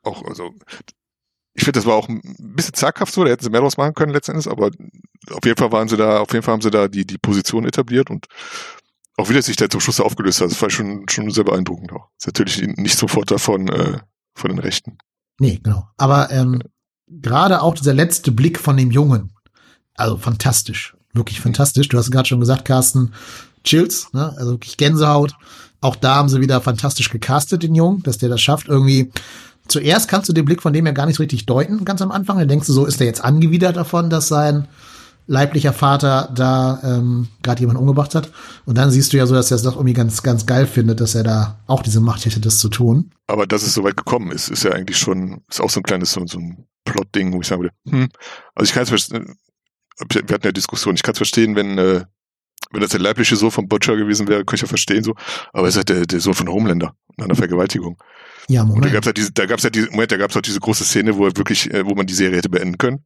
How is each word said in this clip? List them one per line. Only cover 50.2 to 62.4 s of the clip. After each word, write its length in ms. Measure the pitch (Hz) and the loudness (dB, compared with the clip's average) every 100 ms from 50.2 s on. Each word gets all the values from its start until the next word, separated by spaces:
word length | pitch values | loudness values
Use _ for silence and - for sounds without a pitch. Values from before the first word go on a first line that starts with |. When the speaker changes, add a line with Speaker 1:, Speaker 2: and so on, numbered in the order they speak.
| 101 | -2
Speaker 1:
hatten 120 | 104 104 | -2 -2
ja 60 | |
Diskussion, 440 | 92 - 113 101 90 | -2 -6 -4 -2 0
ich 60 | |
kann's 140 | - 110 | -2 -2
verstehen, 360 | 104 - 113 | 0 2 2
wenn, 240 | 104 101 98 | 2 -2 0
äh, 260 | 92 90 90 _ _ _ _ - - | 2 2 -4 _ _ _ _ -18 -10
wenn 80 | 107 | -4
das 100 | 104 | -2
der 100 | 98 | 0
leibliche 360 | 98 110 113 104 | 0 0 0 2
Sohn 160 | 110 | 2
von 160 | 113 98 | 0 -2
Butcher 260 | 104 - 110 | 0 0 0
gewesen 300 | 104 104 101 | 0 0 0
wäre, 140 | 104 | 0
könnte 160 | 98 101 | 0 -4
ich 60 | |
ja 40 | 110 | -2
verstehen, 360 | 110 - 104 | -4 0 0
so, 100 | 110 110 - - - | 0 -6 -10 -12 -8
aber 160 | - 90 | -2 0
es 60 | |
ist 20 | 95 | 0
halt 120 | - | 0
der, 160 | 92 85 | 0 0
der 140 | 87 | 0
Sohn 140 | 98 | 0
von 140 | 90 87 | -2 -2
Homelander, 460 | 92 110 85 82 _ _ - | -2 0 0 -2 _ _ -10
nach 100 | 104 | -4
einer 100 | 90 | -2
Vergewaltigung. 600 | 87 90 95 - 87 87 - - - - - | 0 0 -2 -4 -8 -12 -20 -20 -20 -20 -2
Speaker 2:
Ja, 140 | 127 | 2
Speaker 1:
Und 80 | 110 | 2
da 40 | |
Speaker 2:
Moment. 180 | 107 143 | 2 2
Speaker 1:
gab's 140 | 107 117 | 2 0
halt 100 | 107 | -2
diese, 120 | 101 | -2
da 160 | - 98 | -2 -2
gab's 160 | 117 | -2
halt 140 | 117 107 | -2 0
diese, 140 | 110 | -2
Moment, 180 | 104 113 | -2 0
da 60 | 95 | 0
gab's 180 | 101 | 0
halt 120 | 107 101 | -2 -4
diese 100 | 98 | -4
große 260 | 113 107 | -2 -2
Szene, 320 | 110 107 110 101 | 0 0 0 2
wo 100 | 98 | 0
er 100 | 92 | 0
wirklich, 360 | 98 104 - | -2 -2 -2
äh, 140 | 104 98 | -2 -2
wo 80 | |
man 120 | 101 95 | -2 -2
die 80 | |
Serie 240 | 92 95 | 0 0
hätte 100 | 90 | 0